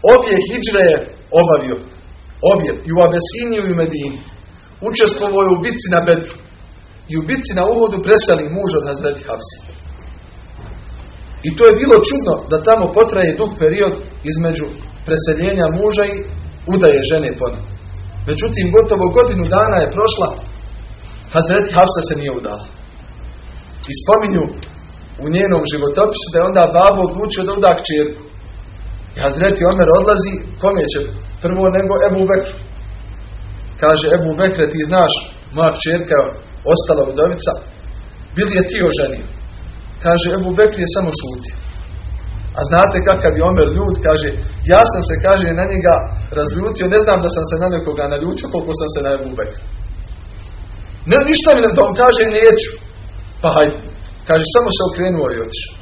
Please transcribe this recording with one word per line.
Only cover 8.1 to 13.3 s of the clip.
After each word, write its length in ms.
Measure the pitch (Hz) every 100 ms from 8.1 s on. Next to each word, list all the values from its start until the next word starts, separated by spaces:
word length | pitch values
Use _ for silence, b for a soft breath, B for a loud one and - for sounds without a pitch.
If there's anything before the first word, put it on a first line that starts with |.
| 214 - 160 151 180
muž 140 | 185 160
od 120 | 139
Hazreti 360 | 139 147 143 -
Hafsi. 300 | 113 - - - - - - - - - - - - - - - - - - - -
I 60 | 160 156
to 80 | 233
je 140 | 226
bilo 140 | 277 220 -
čudno 240 | 277 208 - -
da 140 | 156
tamo 220 | 208 226 170
potraje 460 | 202 226 196 170